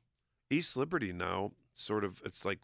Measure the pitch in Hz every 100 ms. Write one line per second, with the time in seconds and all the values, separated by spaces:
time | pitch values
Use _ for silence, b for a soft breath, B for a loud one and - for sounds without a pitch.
0 | _ _ _ _ - 151 165 127 151 170
1 | 101 87 90 92 101 - _ - - 107
2 | 101 90 90 - 101 95